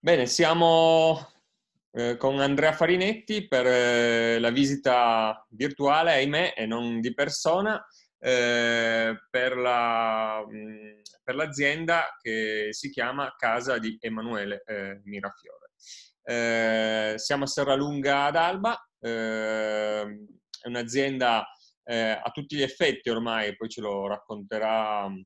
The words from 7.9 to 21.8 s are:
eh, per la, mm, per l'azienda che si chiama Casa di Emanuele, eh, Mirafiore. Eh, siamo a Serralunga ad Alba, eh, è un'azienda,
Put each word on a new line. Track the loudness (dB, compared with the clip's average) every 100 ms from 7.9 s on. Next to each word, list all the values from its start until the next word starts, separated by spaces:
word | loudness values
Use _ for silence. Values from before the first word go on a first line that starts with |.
| _ _ _
eh, | 0 2 4 2 2 2 2 2 0 -4 _
per | -2 -2 0
la, | 0 2 2 2 0 0 -2 -4 -8
mm, | -14 -16 -16 -20 -20 -20 _
per | -10
l'azienda | -6 -6 -2 -2 -2 -2 0 -2 -8
che | -8 -4 -4 -4 -6
si | -8 -12
chiama | -6 -6 -4 -8 -4
Casa | -2 -2 -2 -4
di | -4 -8
Emanuele, | -8 -8 -6 -6 -6 -8
eh, | -8 -8 -8 -12
Mirafiore. | -14 -10 -10 -12 -20 -20 _ _ -20 -20 -20 _
Eh, | -8 -4 0 0 2 2 0 0 -2 -4
siamo | -2 -2
a | -2
Serralunga | -2 0 0 0 -2 0 2 2
ad | 2
Alba, | 0 0 -4 -4 _ _
eh, | -6 -4 -4 -4 -4 -2 -2 -2 -2 -4 -6 -10 -18 -20 _ -16
è | -8
un'azienda, | -8 -4 -2 -2 0 2 2 -2 -14 _ _